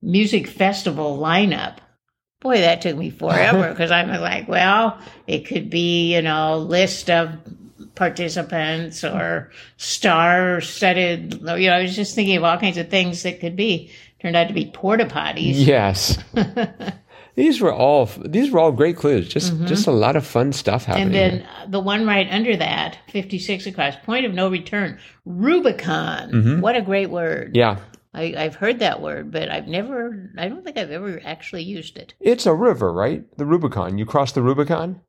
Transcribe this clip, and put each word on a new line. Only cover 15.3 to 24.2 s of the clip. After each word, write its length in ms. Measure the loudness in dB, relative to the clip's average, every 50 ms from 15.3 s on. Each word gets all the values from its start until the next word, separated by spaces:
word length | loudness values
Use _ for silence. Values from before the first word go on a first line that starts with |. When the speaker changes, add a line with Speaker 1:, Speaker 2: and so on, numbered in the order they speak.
| -4 -2 0 0 2 4 4
Speaker 2:
Yes. 520 | 6 6 6 4 2 0 0 0 -2 -2 -2 -4 -6 -2
Speaker 1:
<laughs> 580 | -2 -2 0 0 -4 -4 -4 -6 -10 -12 -12 -12 -12 _ _ -20 -20 -20 -12 _
Speaker 2:
These 280 | 2 4 4 4 4 2
were 100 | 0 2
all, 380 | 4 4 6 6 6 4 2 -2 -10 -12
these 240 | -2 0 0 2 4
were 100 | 4 4
all 120 | 4 4 4
great 220 | 4 2 2 2 2
clues. 280 | 2 2 2 2 0
Just, 280 | 0 -2 -2 -2 -2 -2
Speaker 1:
Mm-hmm. 100 | -2 -2
Speaker 2:
just 200 | 0 0 2 2
a 40 | 4
lot 260 | 4 4 4 4 2
of 100 | 2 0
fun 260 | 0 0 0 2 2 0
stuff 320 | -2 -2 0 -2 0 0
happening 220 | 0 0 0 2
Speaker 1:
And 80 | 2 2
then, 160 | 4 4 2 2 0
Speaker 2:
here. 100 | -6 -10 -18 -18 -14
Speaker 1:
uh, 40 |
the 140 | -6 -4 -4
one 260 | -2 0 -2 0 0
right 220 | 2 2 2 0 0
under 240 | 0 -2 0 0 0 0
that, 400 | 0 -2 -2 -2 -4 -6 -6 -12 _ -8
fifty-six 580 | -6 -6 -6 -4 -6 -8 -4 -4 -6 -6 -6
across, 300 | -10 -4 -2 -2 -2 -2 -6 -8
point 220 | -4 -4 -2